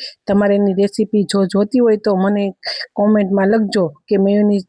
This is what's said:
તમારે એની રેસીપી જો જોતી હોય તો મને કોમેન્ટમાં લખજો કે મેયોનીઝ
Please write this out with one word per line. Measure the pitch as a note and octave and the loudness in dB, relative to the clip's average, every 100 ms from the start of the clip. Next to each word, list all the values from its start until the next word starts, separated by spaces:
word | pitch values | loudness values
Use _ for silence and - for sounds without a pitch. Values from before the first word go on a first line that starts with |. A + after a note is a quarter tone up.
| - - - | -12 -10 -2
તમારે | G3+ G3+ G3+ | 0 2 2
એની | G3+ | 0
રેસીપી | F#3+ G3+ - G#3+ G#3 | 0 -2 -2 -2 -2
જો | F#3+ G3+ F#3+ | 0 -2 0
જોતી | G3 G#3 B3+ | -2 0 2
હોય | A#3+ G#3+ | 2 0
તો | G#3+ F#3+ | 0 0
મને | F#3+ G#3 G3 F#3 - - - | 0 -2 -4 -6 -12 -12 -10
કોમેન્ટમાં | - G#3 G#3+ F#3+ G3 G3 | -2 2 2 2 0 2
લખજો | A3+ G3+ G#3 E3 D3 - | 0 0 -2 -2 -6 -4
કે | G3 | 0
મેયોનીઝ | G3 G#3 G#3 G3+ | 2 2 2 0